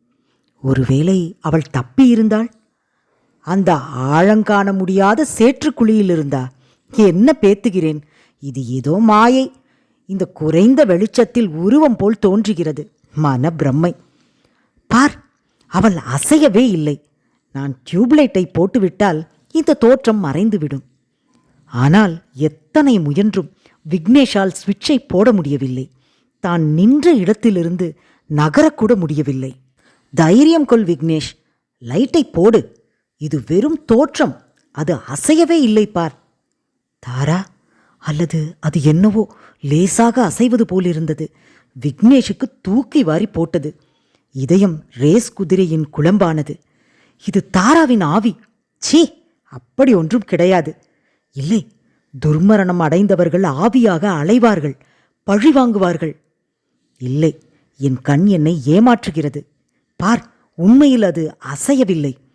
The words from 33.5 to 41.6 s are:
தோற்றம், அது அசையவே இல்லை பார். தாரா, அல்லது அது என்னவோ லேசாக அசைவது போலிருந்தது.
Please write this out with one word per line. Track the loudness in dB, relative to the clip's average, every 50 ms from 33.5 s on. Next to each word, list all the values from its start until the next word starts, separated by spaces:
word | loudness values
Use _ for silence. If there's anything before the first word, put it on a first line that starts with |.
| -2 -2 -2 -2 -4 -4 _
தோற்றம், | 0 2 2 2 0 -2 -2 -4 -4 -4 -10 _ _ _ _ _ _
அது | -10 -8 -6 -4 -6
அசையவே | -6 -8 -12 -12 -6 -2 0 2 2 2 2 2 2
இல்லை | 2 2 2 2 0
பார். | 0 -2 -4 -6 -6 -8 _ _ _ _ _ _ _ _ _ _ _ _ _ _ _ _ _
தாரா, | -18 -12 -8 -4 -2 -2 -2 -4 -6 -10 _ _ _ _ _ _ _ _ _
அல்லது | _ -10 -8 -6 -4 -4 -4 -4 -6 -6 -8 -10 _
அது | -6 -4 -2 0
என்னவோ | 0 2 2 2 2 2 0 0 -4 -6 -8 _ _ _ _ _
லேசாக | -6 -2 0 0 0 0 0 0 0 0 2 0 -2
அசைவது | -2 0 -2 0 0 0 0
போலிருந்தது. | -2 -2 -2 -2 -2 -2 -2 -4 -4 -6 -6 -6 -8 -12 _ _ _ _ _ _